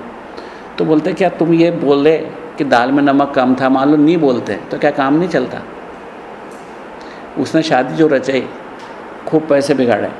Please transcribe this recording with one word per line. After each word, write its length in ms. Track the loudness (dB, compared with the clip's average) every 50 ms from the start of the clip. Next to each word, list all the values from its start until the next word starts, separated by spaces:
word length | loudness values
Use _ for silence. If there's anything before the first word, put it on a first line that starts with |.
| -12 -16 -16 -18 -18 -16 -16 -16 -16 -16 -16 -18 -18 -14 -6
तो 80 | -4 0
बोलते 280 | 2 2 2 2 0 0
क्या 160 | 0 0 0
तुम 240 | 2 0 2 2 4
ये 180 | 4 4 4
बोले 460 | 2 0 2 2 2 4 4 4 4 2 -2 -6 -10 -14 -16 -14 -6
कि 60 | -4 0
दाल 280 | 4 4 4 4 4
में 120 | 2 2 4
नमक 280 | 4 4 4 2 2 2
कम 200 | 2 2 2 2
था, 140 | 2 2 2
मान 200 | 2 4 4 4
लो 80 | 4
नहीं 200 | 6 6 4 4
बोलते 380 | 4 4 2 2 0 -2 -4 -6
तो 220 | -6 -6 -8 -4
क्या 140 | 0 0 0
काम 220 | 2 2 0 2 2
नहीं 160 | 2 2 0
चलता? 320 | 0 -2 -2 -2 -6 -10 -12 -12 -16 -16 -16 -16 -16 -16 -18 -18 -16 -16 -16 -16 -16 -16 -16 -16 -16 -16 -16 -18 -18 -16 -16 -16 -16 -16 -16 -16 -16 -16 -18 -10 -6
उसने 240 | -6 -4 0 0 0
शादी 340 | 2 2 2 2 2 0 2
जो 120 | 2 4
रचाई, 400 | 4 4 2 0 0 -2 -2 -2 -4 -10 -14 -16 -16 -16 -16 -16 -16 -16 -16 -16 -16 -16 -12 -4
खूब 200 | 0 0 0 2
पैसे 260 | 4 2 2 4 2 2
बिगाड़े, 380 | 2 4 2 2 2 0 -4 -6